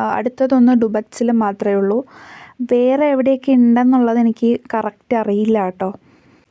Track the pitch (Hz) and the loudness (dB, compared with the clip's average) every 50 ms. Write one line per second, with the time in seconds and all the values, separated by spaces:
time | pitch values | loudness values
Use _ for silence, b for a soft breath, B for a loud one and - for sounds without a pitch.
0 | 220 220 214 208 214 247 247 - 262 254 269 262 240 240 254 240 233 220 202 214 | -4 -4 -4 -4 -6 -6 -4 -4 -2 0 2 4 4 4 4 2 2 0 -2 -4
1 | 208 _ - - 247 233 233 226 220 202 202 202 208 208 202 196 196 196 202 240 | -6 _ -8 -6 -4 -2 0 0 -2 -2 -4 -4 -4 -2 -2 0 0 0 -2 -4
2 | 277 B B B B B B B B B B B 247 233 247 240 247 254 262 277 | -6 B B B B B B B B B B B -4 -2 0 0 2 2 2 0
3 | 302 294 277 262 262 269 269 262 262 - 269 247 240 233 233 240 247 254 262 254 | 0 0 0 0 0 0 0 0 0 0 2 4 4 4 4 2 2 2 2 2
4 | 240 233 226 240 233 233 220 - - 233 240 247 - - - 220 214 214 - _ | 2 2 2 0 0 0 0 0 0 -2 -2 -2 -4 -8 -6 -6 -6 -6 -8 _
5 | _ - 247 226 214 208 202 202 214 220 220 214 196 180 180 - 190 190 202 - | _ -4 -4 -2 -2 -2 -2 -2 0 0 0 0 -2 -4 -6 -6 -8 -8 -8 -10
6 | b b b b b b b b b b | b b b b b b b b b b